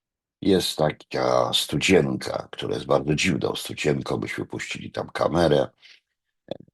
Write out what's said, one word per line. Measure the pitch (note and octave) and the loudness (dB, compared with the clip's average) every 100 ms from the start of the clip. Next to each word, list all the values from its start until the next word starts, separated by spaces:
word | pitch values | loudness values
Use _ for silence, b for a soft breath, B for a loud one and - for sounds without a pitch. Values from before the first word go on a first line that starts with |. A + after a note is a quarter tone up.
| _ _ _ _ | _ _ _ _
Jest | F#2+ F#2+ E2 - | 2 4 2 0
taka | D2+ D2 - - B1+ B1 A#1+ | 0 0 -8 -2 2 2 2
studzienka, | - - D2+ - F#2 C#2 B1+ - - - | 0 -2 -2 4 4 4 -2 -4 -6 -8
która | - - | -10 -6
jest | - B1+ | -6 0
bardzo | C#2 C2+ D2 | 0 2 0
dziwną | F#2 C#2 - - | 2 0 -2 -4
studzienką. | - - D2+ C#2+ B1+ B1+ | -8 -4 -2 -2 -2 -4
Myśmy | G1+ - - | -4 -8 -8
puścili | - - - - | -8 -10 -10 -10
tam | - - | -8 -8
kamerę. | - - D#2+ E2+ D2 C2 _ b b _ _ _ _ - - - | 0 0 4 4 4 2 _ b b _ _ _ _ -14 -14 -14